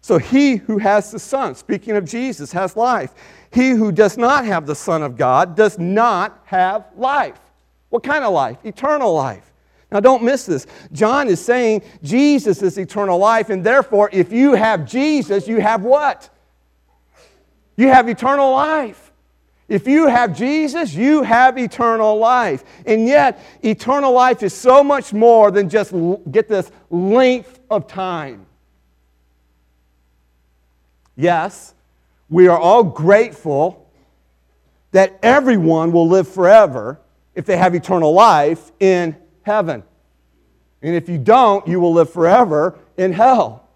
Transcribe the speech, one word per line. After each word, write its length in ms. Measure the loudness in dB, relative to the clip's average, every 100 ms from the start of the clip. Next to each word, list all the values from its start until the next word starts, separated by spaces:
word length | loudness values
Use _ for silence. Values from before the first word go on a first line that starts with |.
So 180 | 0 -2
he 380 | 0 2 2 0
who 200 | -4 -4
has 320 | 0 0 -2
the 80 | -16
Son, 380 | -8 -6 -6 -10
speaking 400 | -8 -8 -4 -6
of 100 | -4
Jesus, 460 | -8 -8 -10 -10
has 260 | -6 -6 -4
life. 380 | -2 -2 -6 _ -20 -20 _
He 200 | -2 0
who 200 | 0 -2
does 280 | 2 0 2
not 260 | 0 0 -2
have 220 | -6 -6
the 80 | -10
Son 260 | -6 -4
of 160 | -6 -4
God 380 | 0 0 0 0
does 240 | 0 0
not 640 | -6 -2 -2 -2 -6 _ _
have 400 | -4 -4 -4 -12 -8
life. 440 | -4 -4 -6 -10 _ _ _ _ _
What 140 | -8
kind 200 | -4 -4
of 80 | -2
life? 280 | -2 -4 -8
Eternal 520 | -16 -8 -4 -2 -2 -2
life. 360 | -4 -10 _ _ _ _ _
Now, 100 | 0
don't 200 | 2 2
miss 240 | 0 -4 -4
this. 220 | -8 -8 -20 -20
John 360 | -4 -2 -2 -2
is 160 | -4
saying 380 | -2 -2 0 -4 -6 _
Jesus 580 | -4 0 2 0 -2 -4
is 160 | -4 -6
eternal 400 | -10 -6 -4 0
life, 320 | 0 0 -2
and 140 | -4
therefore, 480 | 0 0 0 0 0
if 180 | 0 -2
you 220 | 2 2
have 320 | 2 2 -2 -4
Jesus, 600 | -4 -2 -2 -2 -6 -2
you 120 | -2
have 220 | 0 -2
what? 480 | 0 0 0 -6 -16 _ _ _ _ _ _ _ _ _ _ _ _ _ _ 0
You 120 | 4
have 200 | 4 2
eternal 440 | -4 -2 0 0
life. 600 | 0 -2 -4 -6 -12 _ _ _ _ _ _ _
If 200 | -4 0
you 180 | 2 4
have 320 | 2 0 -2
Jesus, 560 | -4 -2 -4 -6 -8
you 300 | -2 0 0
have 340 | 2 2 2 2
eternal 640 | -8 -2 -2 0 0 0
life. 440 | 0 0 -2 -6 -10 -18 -2
And 220 | 0 2
yet, 360 | 2 2 -2 -20 _
eternal 480 | -6 -4 -2 -2 2
life 320 | 2 2 0
is 100 | -6
so 300 | -2 4 4
much 300 | 4 -2 -4
more 360 | 2 4 6 4
than 180 | 2 -2
just, 260 | -2 -4
l-, 280 | -4 -4 -6 -4
get 180 | -4 -2
this, 220 | -4 -6 _ _
length 680 | -6 0 2 2 0 -6 _ _
of 160 | -6 -6
time. 580 | -10 -8 -8 -12 -18 _ _ _ _ _ _ _ _ _ _ _ _ _ _ _ _ _ _ _ _ _ _ _ _ _ _ _ -4
Yes, 560 | -2 -2 -4 -12 -20 _ _ _ _ _ _
we 200 | 4 4
are 100 | 6
all 240 | 4 4
grateful 1080 | 2 -2 2 2 2 -6 -6 -4 -4 -6 _ _ _ _ _ _ _ _ _ _ _
that 260 | 0 0 0
everyone 720 | 2 2 2 2 2 0 2
will 160 | 2 2
live 180 | 2 0
forever 720 | 0 6 6 6 -2 -10 -12 _ _ _ -12
if 100 | -4
they 100 | 0
have 180 | 0
eternal 380 | 0 -2 0 2
life 600 | 4 6 4 0 -2 -10 _
in 340 | 0 0 -2 -8 _ _
heaven. 380 | -4 -4 -4 -8 -14 _ _ _ _ _ _ _ _ _
And 120 | -6
if 140 | -4 -4
you 100 | -6
don't, 480 | 2 4 4 0 -2
you 100 | -2
will 140 | 0
live 160 | 2 0
forever 680 | 0 2 4 2 0 -2 -6 _ -4
in 160 | -4
hell. 560 | 2 2 2 -2 -8 _